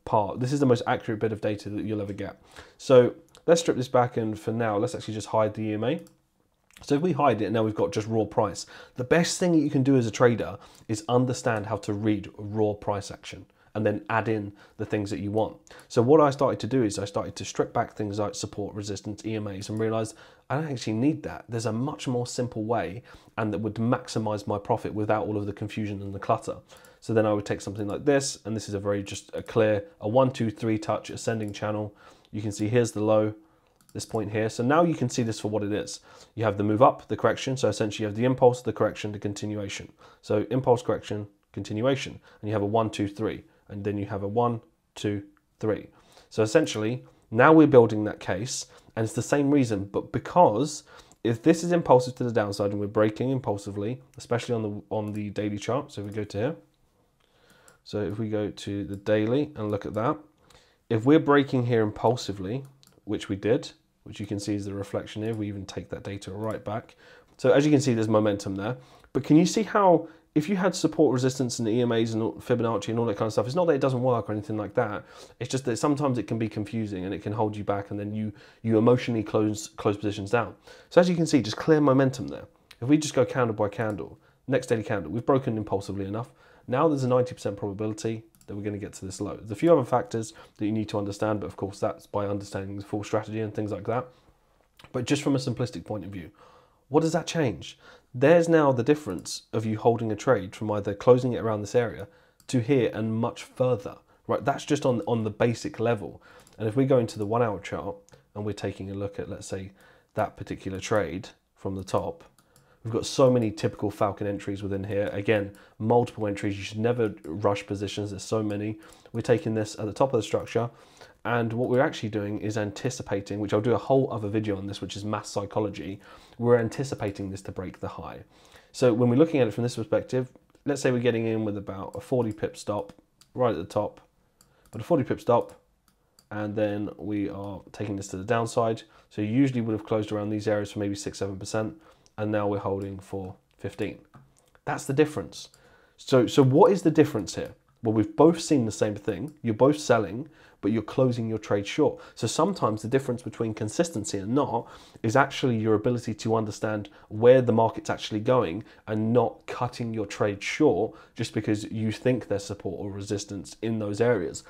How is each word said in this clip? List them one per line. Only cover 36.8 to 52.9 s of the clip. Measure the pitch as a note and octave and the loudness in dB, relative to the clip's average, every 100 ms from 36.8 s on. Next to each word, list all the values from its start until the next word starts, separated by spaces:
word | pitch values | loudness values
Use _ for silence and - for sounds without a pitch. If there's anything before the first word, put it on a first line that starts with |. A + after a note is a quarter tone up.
up, | C#3+ - - | 6 6 -4
the | G#2+ | 0
correction. | A#2 - C3 C3 | 0 0 -4 0
So | G#2+ | 0
essentially | - A2 G#2 | 0 -2 -2
you | G#2+ | -4
have | G#2+ | 0
the | |
impulse, | B2+ C3 B2 A#2+ | 0 6 4 4
the | A2+ | -2
correction, | - G#2+ - G#2+ | -2 -2 -2 -8
the | G#2 | -6
continuation. | G#2 G2+ G#2+ G#2 G2 - - _ - _ | -6 -6 -6 -6 -8 -10 -14 _ -20 _
So | - G#2+ - | -2 0 0
impulse, | B2+ C3 A#2 | 0 4 2
correction, | - G#2 - G#2+ G#2+ _ _ | 2 -4 -4 -8 -8 _ _
continuation, | G#2 G2+ G#2 C3 C3+ - - - - | -12 -6 -2 0 0 -4 -14 -20 -12
and | G#2 | -4
you | |
have | G#2+ | -2
a | G2+ | 2
one, | A2+ A2 | 2 0
two, | - G2+ | -2 -4
three, | G#2 G#2 B1 - _ - | -2 -4 -6 -12 _ -14
and | G2+ | -6
then | G2+ G2+ | -4 -4
you | G2+ | -4
have | G2 | -6
a | G2+ | -2
one, | A2+ A#2+ A2+ - _ _ - | 0 0 -2 -10 _ _ -6
two, | G#2+ G2+ - _ _ _ | -4 -4 -8 _ _ _
three. | A2 G2 - _ _ - _ | -2 -2 -6 _ _ -20 _
So | - | 0
essentially | G#2+ D#3+ D#3+ A2 G#2+ C3 - _ _ | 4 4 2 0 -2 -4 -10 _ _
now | A2+ C#3+ | 6 8
we're | D#3+ D3 | 10 10
building | B2+ A2+ G#2+ | 8 8 4
that | G#2+ - | -4 -4
case, | - F#2+ B2+ - - - - A2 | -6 -4 -4 -8 -12 -20 -10 -4
and | |
it's | A2+ | -4
the | B2 | -4
same | - C#3+ C#3 | 0 2 4
reason, | D3 A#2 G2+ | 4 4 0
but | G2 - - | -2 -6 -4
because | B2 - F3+ D3+ G#2+ D3+ - - - - _ | -6 0 4 6 4 -2 -6 -16 -20 -20 _
if | A2+ A#2 | -2 4
this | D#3 E3 | 4 4
is | F3 | 2
impulsive | F3 - B2 B2+ - | 0 6 6 6 -4
to | |
the | B2 | -2
downside | A2+ G#2 G2 G2+ | 0 0 0 -2
and | G#2 | 0
we're | |
breaking | G#2 | 0